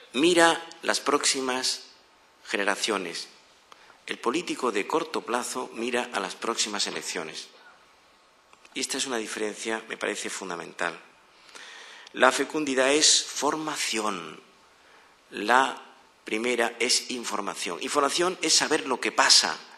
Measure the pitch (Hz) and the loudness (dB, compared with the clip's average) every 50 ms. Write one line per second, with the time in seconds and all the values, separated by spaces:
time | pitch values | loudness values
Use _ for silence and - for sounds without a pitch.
0 | - - - 123 156 175 175 170 165 165 160 - - - - - - 107 104 - | -14 -6 0 4 4 6 8 8 8 6 6 2 -4 -12 -14 -6 -2 -2 -2 0
1 | - 135 139 143 135 - - 135 131 131 127 131 127 - - - - - - - | 2 2 2 4 4 2 2 2 0 -2 -2 0 0 -2 -2 -4 -8 -16 -20 -20
2 | _ _ _ _ _ _ _ _ - - - 104 98 101 95 - - 113 104 95 | _ _ _ _ _ _ _ _ -8 -4 -2 0 2 0 0 0 0 0 0 0
3 | 90 85 80 - - - - - - - - _ _ - - - - - - - | -2 -4 -8 -8 -10 -12 -16 -20 -20 -20 -20 _ _ -20 -20 -20 -20 -20 -20 -14
4 | - - 104 - - 117 131 170 175 - 156 - 131 120 101 104 92 - 147 160 | -8 -8 -6 -2 -2 0 0 0 -2 -4 -4 -2 0 0 0 0 0 0 0 -2
5 | 165 - - 107 95 113 117 123 120 - - 127 127 - - 113 117 127 120 123 | -2 -2 -6 -6 -4 -2 -2 -2 -2 -4 -6 -6 -8 -8 -6 -6 -4 -2 -2 -2
6 | 123 120 - 101 95 90 - - - 113 113 - - 113 104 101 - 101 85 82 | -2 -2 -4 -4 -4 -4 -6 -6 -4 -4 -2 -2 -2 -2 -2 -4 -4 -4 -4 -6
7 | - - - 92 80 78 80 - - - - - - - - - - _ _ _ | -6 -6 -6 -6 -6 -8 -10 -12 -14 -14 -18 -20 -20 -20 -20 -20 -20 _ _ _
8 | _ _ _ _ _ _ _ _ _ _ - - - - - 143 127 - - 135 | _ _ _ _ _ _ _ _ _ _ -20 -20 -18 -12 -8 -6 -4 -4 -2 -4
9 | 127 139 123 113 110 104 - 107 107 107 101 - - 113 110 110 110 - 117 - | -2 -2 -2 -4 -4 -4 -4 -2 -2 -4 -4 -4 -4 -4 -4 -4 -4 -8 -8 -4
10 | 107 104 104 - - 104 - - 98 92 87 85 82 85 82 - 90 85 82 85 | -2 -2 -2 -2 -6 -8 -8 -8 -8 -8 -8 -8 -8 -10 -8 -4 -4 -4 -4 -8
11 | - - - _ _ _ _ - - - - - - - - - - - - - | -16 -20 -20 _ _ _ _ -20 -20 -20 -20 -20 -18 -18 -18 -18 -18 -20 -20 -20
12 | - - - - 120 131 131 139 139 - - 156 151 135 131 127 131 135 143 156 | -20 -10 0 6 6 6 6 4 0 -2 -2 -4 -2 0 2 4 4 4 4 6
13 | 147 - - - - - - - 135 147 156 156 156 156 147 - - - - 110 | 6 6 6 4 2 -2 -4 -2 -2 0 0 -2 -4 -6 -4 -4 -4 -2 -2 -2
14 | 107 107 98 90 80 78 - - - - - _ _ - _ _ - - - - | -2 -2 -4 -4 -8 -10 -14 -16 -18 -20 -20 _ _ -20 _ _ -20 -20 -20 -20
15 | - - _ _ _ - - 107 101 107 120 131 135 127 - - - - - - | -20 -20 _ _ _ -12 -8 -4 0 4 4 4 4 2 -2 -8 -14 -20 -20 -20
16 | - - _ _ - - 107 110 117 123 123 113 117 113 - - 117 123 120 - | -20 -20 _ _ -8 -4 -4 -2 0 0 2 2 0 0 0 0 0 2 2 0
17 | - - 127 120 113 - 107 104 101 98 85 - - 98 85 80 - 127 - 147 | 0 -2 -8 -6 -6 -4 -4 -4 -4 -4 -6 -6 -6 -6 -6 -6 -6 -2 0 2
18 | 139 139 - 170 175 185 180 - - 160 - - 139 120 151 156 139 135 123 - | 2 2 2 2 0 0 0 -2 0 2 4 4 4 4 2 0 0 0 -2 0
19 | - 107 - - 135 - - - - 87 76 - - - - | -2 0 2 4 6 8 8 8 6 4 0 -4 -10 -16 -20